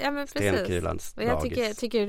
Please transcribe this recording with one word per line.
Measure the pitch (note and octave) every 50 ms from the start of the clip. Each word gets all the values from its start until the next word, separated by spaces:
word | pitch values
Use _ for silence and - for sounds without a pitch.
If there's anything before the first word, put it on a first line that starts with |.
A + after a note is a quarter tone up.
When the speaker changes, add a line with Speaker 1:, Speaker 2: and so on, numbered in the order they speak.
| C4+
Speaker 1:
ja, | C#4
men | C#4+ C#4+ C#4+
precis. | C#4 - - G2+ G2+ -
Speaker 2:
Stenkulans | G#3+ F#3 G2+ F#2 F2 E2+ E2 E2 D#2+ - - -
Speaker 1:
Och | - A3
jag | A#3+ B3 - -
tycker, | B3 - B3+ A#3
Speaker 2:
dagis? | G#3+ G#3 -
Speaker 1:
tycker | B3 A3+ A#3+ A3+
det |
är | G#3